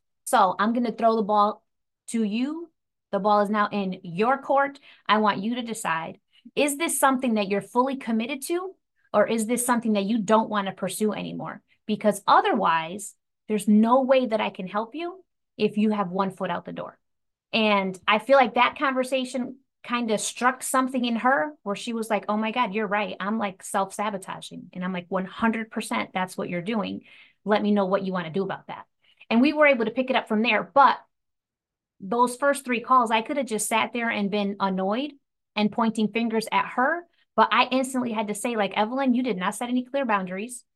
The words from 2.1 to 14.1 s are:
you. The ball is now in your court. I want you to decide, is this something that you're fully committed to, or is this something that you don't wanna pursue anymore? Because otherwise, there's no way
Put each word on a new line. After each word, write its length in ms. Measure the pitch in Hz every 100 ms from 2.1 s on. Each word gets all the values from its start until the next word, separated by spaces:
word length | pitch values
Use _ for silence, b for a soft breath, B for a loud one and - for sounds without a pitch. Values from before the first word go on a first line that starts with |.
| 233
you. 480 | 208 220 277 320 339 _ _ _ _
The 80 | 196
ball 200 | 208 208
is 100 | 202
now 180 | 214 208
in 300 | 202 190 180
your 360 | 180 165 233 269
court. 420 | - 277 277 277 b b -
I 100 | 214
want 200 | 208 190
you 160 | 214 247
to 60 |
decide, 560 | 233 214 175 160 165 - _ B - -
is 200 | 285 285
this 220 | 330 -
something 360 | 269 262 262
that 140 | 214 196
you're 120 | 202
fully 360 | 202 247 269 269
committed 460 | - 220 240 285 -
to, 280 | 349 381 - _ _ _
or 160 | 208 -
is 180 | 226 214
this 180 | 240
something 280 | 254 233 226
that 120 | 202
you 140 | 196 233
don't 320 | 185 220 220
wanna 220 | 208 196
pursue 400 | 185 185 - 208
anymore? 500 | 175 175 165 160 - _ _ -
Because 360 | 208 214 202 -
otherwise, 880 | 330 403 254 180 165 160 202 - - _ _ -
there's 220 | 214 -
no 340 | 208 226 262
way 240 | 254